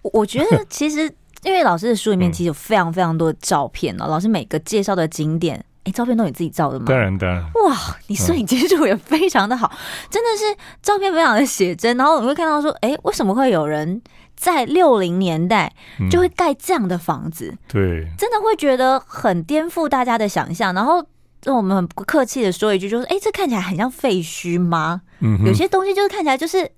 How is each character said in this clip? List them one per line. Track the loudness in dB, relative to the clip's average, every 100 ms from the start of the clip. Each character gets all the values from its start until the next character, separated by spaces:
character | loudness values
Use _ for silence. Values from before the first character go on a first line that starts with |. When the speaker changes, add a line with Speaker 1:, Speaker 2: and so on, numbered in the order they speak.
Speaker 1:
我， | 0
我 | 0
觉 | 0 0 2
得 | 2 0
其 | -4 -2
实， | -2 -4 -6 _
Speaker 2:
<laughs> | -8
Speaker 1:
因 | -2
为 | 2
老 | 2 0
师 | 0
的 |
书 | 0 0
里 | 2
面 | 0
其 | 0
实 | -4
有 |
非 | -4 0
常， | 0 2
Speaker 2:
嗯。 |
Speaker 1:
非 | 0
常 | 0 0
多 | 0
的 | -2
照 | -2 -2 -2
片 | -4 -6 -4
哦， | -4
老 | -2
师 | 0
每 | -2
个 | -2 -6
介 | -2 -2
绍 | 0
的 | -2 -2
景 | -2 -2 -2
点， | -2 -6 -14 _
哎， | -8
照 | -4
片 | 0 0
都 |
你 | 0
自 | -2
己 | -6
照 | -2 -2
的 | -2
吗？ | 0
Speaker 2:
当 | 0
然， | 0 0
当 | -2
然。 | -2
Speaker 1:
哇， | -2 2 2 2 -6 -12 -8
你 |
摄 | -2 0
影 | 0
技 | 0 2 4
术 | 4
也 | 4
非 | 0 0 0 2
常 | 2 0
的 |
好， | 0 -2
Speaker 2:
嗯。 | -4 -14 -14 -6
Speaker 1:
真 | -2
的 | 0 0
是 | -2 -4 -12 -6
照 | -2 0
片 | 2
非 | 2
常 | 4
的 | 4
写 | 2 0 -2
真， | 0 0
然 | 2
后 | 4 4
你 | 2
会 |
看 | 0
到 | 0 0
说， | 0 -2
哎， | -2 -2
为 | -4
什 | 0
么 | 0
会 | 2 2
有 | 2
人 | 0 -2 -2 -6 -10 -20 -20
在 | -4 0 0
六 | 2 4 4 4
零 | 2 0
年 | 0 0 2
代 | 2 0 -6 -18 -4 2
就 | 2
会 | 2
盖 | 2 0
这 | 0 -2
样 | 0
的 | 0 -2
房 | -4 -4 -6
子？ | -10 -12
Speaker 2:
嗯。 | -14 -4
对。 | 0 0 0 -6 -4
Speaker 1:
真 | -2
的 | 0
会 | 0 2
觉 | 2
得 | 2 2 2
很 | -2 -2 0 0
颠 | 0 -2 -2
覆 | -2 0
大 | 0
家 | 0 0
的 | 0
想 | -2 -6
象。 | -4 -2
然 | 0
后 | 2 0 -2 _ _ _
我 | -2 0
们 | 2 0
很 | -2
不 | -6
客 | -2 0
气 | 0 0
的 | -2
说 | 0 0
一 | 0
句， | -2
就 | -4
是， |
哎， | -2 -2
这 | -2
看 | -2 -2
起 |
来 | -2
很 | -2 -2
像 | -4
废 | -2 0 0
墟 | -4 -8 -2 0
吗？ | 2 0 -2 -6 -10 -2
Speaker 2:
嗯 | 0 4
哼。 |
Speaker 1:
有 | 4
些 | 4 2
东 | 0
西 | 0
就 | 0
是 | 0
看 | 0
起 | 0
来 |
就 | 0 0
是 | -2 -2